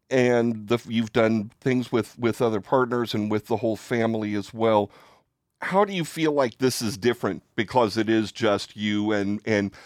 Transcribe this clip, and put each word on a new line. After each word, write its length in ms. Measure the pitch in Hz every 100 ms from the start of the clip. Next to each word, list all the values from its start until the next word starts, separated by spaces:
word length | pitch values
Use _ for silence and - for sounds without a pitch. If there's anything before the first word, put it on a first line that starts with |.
| -
and 580 | 131 123 120 117 113 104
the, 100 | 120 -
you've 280 | 113 113
done 360 | 127 110 113 104 -
things 280 | 135 127 120
with, 260 | 120 107 -
with 240 | 117 -
other 180 | 120 107
partners 540 | - 135 123 123 117
and 160 | 113 107
with 160 | 107 -
the 100 | 113
whole 200 | 113 104
family 580 | - 120 113 113 104
as 180 | 104 95
well. 380 | 113 113 107 104 - - _ _ _ _ -
How 260 | - 185 202
do 80 |
you 100 | 190
feel 280 | 156 165 160
like 260 | 143 127 -
this 240 | 127 -
is 160 | 113 98
different 440 | 110 117 110 87 - -
because 400 | 104 127 110 107
it 140 | 107
is 200 | 110 104
just 460 | - 110 101 - -
you 360 | 107 104 107
and, 280 | 107 101 107 113
and, 240 | 107 101 -